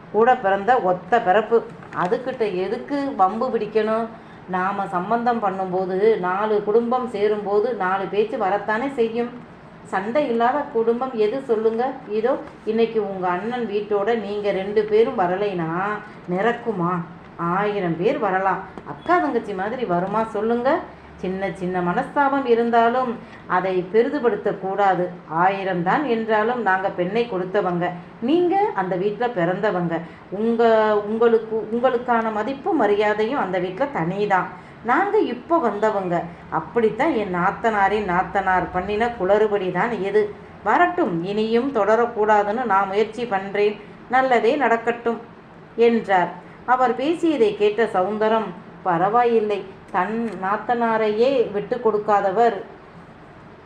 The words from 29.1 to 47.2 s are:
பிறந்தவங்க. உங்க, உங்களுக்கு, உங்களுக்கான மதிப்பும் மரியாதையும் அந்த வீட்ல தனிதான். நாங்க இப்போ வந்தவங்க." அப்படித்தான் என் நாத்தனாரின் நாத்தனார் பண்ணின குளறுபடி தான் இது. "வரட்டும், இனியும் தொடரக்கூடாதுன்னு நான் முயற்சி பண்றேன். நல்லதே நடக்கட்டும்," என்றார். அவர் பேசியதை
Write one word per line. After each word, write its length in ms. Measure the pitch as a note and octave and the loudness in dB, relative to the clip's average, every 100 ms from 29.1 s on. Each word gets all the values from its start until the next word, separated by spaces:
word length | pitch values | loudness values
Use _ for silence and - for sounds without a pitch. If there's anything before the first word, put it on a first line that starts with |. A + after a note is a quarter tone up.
| G#3 A#3+ | -2 -2
பிறந்தவங்க. 720 | F#3 E3+ F#3 G#3 F3+ E3+ E3 E3+ - - | 0 0 0 0 0 -2 -4 -6 -16 -10
உங்க, 640 | F#3+ A3+ A#3 A#3 A3 G#3+ G#3 G3+ | -4 0 4 4 4 4 2 0
உங்களுக்கு, 600 | A3 A#3 A3+ A3 A3 G#3 | 2 4 4 0 -4 -2
உங்களுக்கான 600 | A#3 B3+ A#3+ A#3+ A#3 A3 | 0 0 0 0 0 0
மதிப்பும் 460 | G#3+ A3 C#4 F#4 E4 | -2 -4 -4 -2 2
மரியாதையும் 600 | G#3 G#3 G#3 G#3+ A3 C#4 | 2 2 2 2 0 -2
அந்த 200 | F#3+ F#3 | -2 -2
வீட்ல 260 | F#3 F3+ C#4 | -2 -2 -4
தனிதான். 600 | G3 E3 G3 G3+ F#3 D#3+ - - - A3 | -2 -4 -2 0 0 0 -8 -18 -10 0
நாங்க 340 | C#4 G4+ G#4 | 0 2 2
இப்போ 380 | C#4 A#3 - E4 | 0 -2 0 0
வந்தவங்க." 640 | A#3 G3+ G#3+ G3+ F3+ E3+ - - - | 0 0 0 0 -2 -2 -4 -12 -6
அப்படித்தான் 640 | D#3 - A#3 A3 G#3 D#4 B3 | -6 -2 2 2 2 0 0
என் 200 | F#3+ F3+ | -2 0
நாத்தனாரின் 680 | F#3 F3+ A3+ G#3 G3 G#3+ G3 | 0 0 0 2 2 2 0
நாத்தனார் 600 | F3 F3 G3 F#3+ F#3 F3 | 0 0 0 2 2 0
பண்ணின 340 | F3+ G3 G#3 A#3+ | -4 -2 -2 -2
குளறுபடி 640 | A#3+ F#3 G#3 G#3+ G3+ F#3 | 0 2 4 4 2 0
தான் 200 | E3+ A3+ | -2 -2
இது. 420 | G#3 G3 G#3 G#3 - - - | -2 0 0 0 -4 -18 -6
"வரட்டும், 600 | G3+ C4 F4 F4 C4 E3+ | 0 4 4 2 0 -2
இனியும் 520 | F#3 G#3 A3 A#3 C#4 A#3+ | -2 -2 0 0 0 0
தொடரக்கூடாதுன்னு 920 | G3 A3+ A#3 G#3 G#3+ G#3 G3+ A3+ A#3+ | 4 4 2 0 2 4 2 -2 0
நான் 220 | G3 G3 | 2 2
முயற்சி 380 | G3 G#3+ A#3+ A3+ | 0 -2 -2 -4
பண்றேன். 540 | F#3+ G3 G3+ G#3 G#3 - - - | -4 -2 0 0 0 -12 -18 -2
நல்லதே 460 | B3+ C4 A#3 A3 D4 | 2 4 4 4 2
நடக்கட்டும்," 640 | A#3 A3+ A#3+ A#3 A#3 A3 - - - - - - | 2 0 0 -4 -4 -4 -8 -20 -20 -20 -8 2
என்றார். 540 | A#3 A#3 G3 F#3+ E3+ - - - - | 4 4 2 2 2 -4 -16 -8 0
அவர் 300 | B3 B3+ A#3 | 2 2 0
பேசியதை 640 | C#4 E4+ | -2 0